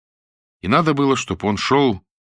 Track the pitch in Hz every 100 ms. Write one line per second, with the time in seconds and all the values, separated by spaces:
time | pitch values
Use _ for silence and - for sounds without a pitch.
0 | _ _ _ _ _ _ 92 143 160 143
1 | 139 131 - - 101 101 - 135 139 95
2 | - _ _